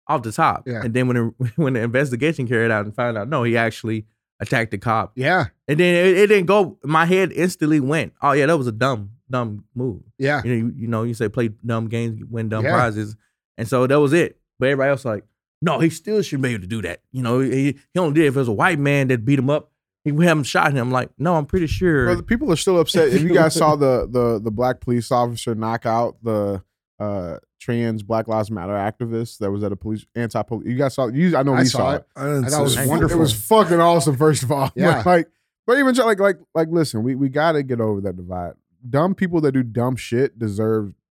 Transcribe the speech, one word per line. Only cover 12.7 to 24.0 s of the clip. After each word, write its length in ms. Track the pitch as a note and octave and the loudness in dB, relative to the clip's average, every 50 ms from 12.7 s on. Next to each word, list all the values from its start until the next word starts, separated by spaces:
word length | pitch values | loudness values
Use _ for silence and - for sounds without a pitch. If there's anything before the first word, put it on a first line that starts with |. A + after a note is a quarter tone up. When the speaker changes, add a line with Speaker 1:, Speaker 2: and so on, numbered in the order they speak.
| E3+ | 0
Speaker 1:
prizes. 440 | - B2 A#2 G#2 G#2+ G#2+ G#2 A2 - _ _ _ _ _ _ _ | 0 -2 -2 -2 -4 -8 -8 -10 -18 _ _ _ _ _ _ _
And 120 | - A2+ G#2 | -10 -6 -2
so 180 | C3+ B2 B2+ | 0 0 2
that 140 | B2+ C3+ D3 | 2 2 2
was 120 | D3 C3+ D3 | 2 2 2
it. 260 | F3 D3+ - - _ _ _ _ - | 2 0 0 -4 _ _ _ _ -2
But 80 | B2+ C3+ | -2 0
everybody 200 | C#3+ C3+ C3 C#3 | 0 0 0 0
else 140 | C#3 C3 - | 0 -2 -2
like, 200 | B2 G#2+ G2+ - _ _ _ _ _ _ - D#3 | -6 -6 -6 -8 _ _ _ _ _ _ -4 -2
"No, 160 | E3+ D3 B2+ | -2 0 2
he 120 | D#3+ E3 | 0 0
still 300 | D#3+ - - G#3 G#3+ G#3+ F#3 | 0 -2 -6 -2 -2 -2 -2
shouldn't 200 | - D3+ C3+ C3 | -2 -4 -2 -2
be 80 | B2+ | -2
able 120 | A#2+ G#2 F2+ | -4 -4 -6
to 40 | |
do 160 | F2+ A#2 A2 F#2 | -8 -8 -6 -6
that." 200 | E2+ F2 - _ _ - | -6 -8 -10 _ _ -8
You 100 | C3 B2 | -6 -2
know, 160 | A#2 A#2+ B2+ | 0 0 0
he, 380 | C3+ B2 B2 C3+ C3+ C#3+ C3 - _ _ - | 0 0 0 0 0 0 -2 -4 _ _ -4
he 80 | F3 | -2
only 140 | F#3 D3+ C#3+ | 0 2 4
did 100 | D#3+ D#3+ | 4 4
it 40 | C#3+ | 4
if 80 | B2 | 2
it 40 | C#3 | 2
was 80 | C3+ A#2+ | 0 0
a 40 | G#2 | 0
white 280 | G2 D#3 F#3+ F3 D3 | 0 0 0 0 0
man 260 | C#3+ C#3+ C#3+ C#3 C3+ B2+ | 0 0 2 2 2 0
that 160 | B2+ A#2 G#2+ | 0 -2 0
beat 140 | B2+ C#3+ C3+ | 0 0 0
him 100 | B2+ C3+ | 2 0
up. 200 | D3 D3+ - _ _ _ _ _ _ _ - | -2 -2 -4 _ _ _ _ _ _ _ -6
He, 80 | D3+ C#3+ | -4 0
we 140 | D3+ F3 | 2 4
haven't 180 | F3 D#3+ D3+ C3+ | 4 4 2 0
shot 300 | - - F3+ E3 D#3 C#3+ | -2 0 0 0 2 0
him. 160 | C3+ A#2 B2 | 0 0 0
Like, 180 | B2+ B2+ B2 - _ | 0 -2 -2 -4 _
no, 200 | - C3+ F3 F3 | -4 -2 0 0
I'm 100 | D#3 C#3+ | 0 -2
pretty 200 | - - F#3 E3 | -2 -2 -2 0
sure. 420 | C#3+ - - F#3 F3 D#3 C#3 B2 F3 | 0 -2 0 2 2 4 4 4 2
Speaker 3:
Well, 80 | F3 | 0
the 60 | F3 E3+ | 0 0
people 300 | - A3+ A#3+ D#4 C#4 B3 | -2 -2 -2 2 0 0
are 40 | |
still 220 | - - G3 F#3 E3+ | 0 2 2 4 4
upset. 300 | D#3+ - - F3 D#3+ C#3 | 2 2 4 2 4 4
If 140 | B2 C3 D3+ | 4 2 2
you 80 | F3+ F#3 | 4 4
guys 220 | F3 E3 D#3+ D#3+ | 6 4 4 4
saw 200 | E3 D#3+ D#3 D3+ | 2 2 4 4
the, 320 | D3 C#3+ C3+ B2+ A2+ | 4 4 2 2 2